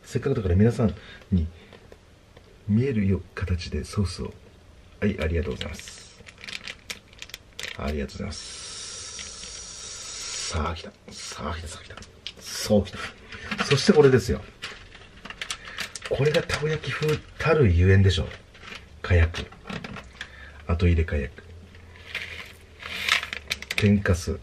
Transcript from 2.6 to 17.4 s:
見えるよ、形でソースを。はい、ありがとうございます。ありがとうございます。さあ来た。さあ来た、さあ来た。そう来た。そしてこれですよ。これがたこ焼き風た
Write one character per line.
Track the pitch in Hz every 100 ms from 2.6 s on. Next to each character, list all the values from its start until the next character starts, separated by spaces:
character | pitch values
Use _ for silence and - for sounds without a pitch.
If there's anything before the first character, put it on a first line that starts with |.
| -
見 | 107
え | 135
る | 113 98
よ、 | 90 -
形 | - - 87 -
で | -
ソ | - -
ー | 95
ス | -
を。 | - - - - - - - -
は | 104
い、 | -
あ | 80
り | 82
が |
と | 76
う |
ご | 62
ざ | -
い |
ま | -
す。 | - - - - - - - - - - - - - - - - - - - -
あ | 71
り | 73
が | 69
と |
う |
ご | -
ざ | -
い |
ま |
す。 | - - - - - - - - - - - - - - - - - - - - - -
さ | 85 76
あ | 82
来 |
た。 | 73 - -
さ | - - - 71
あ | 82
来 |
た、 | 82
さ | -
あ | -
来 |
た。 | - - - - -
そ | - - - 104
う | -
来 |
た。 | - - - - - - -
そ | - 139
し | -
て |
こ | 165
れ | 139
で | 127
す | -
よ。 | - - - - - - - - - - - - - - - - - -
こ | - 143
れ |
が | 160
た | - -
こ | 151
焼 | 156
き | -
風 | - 156 147 -
た | -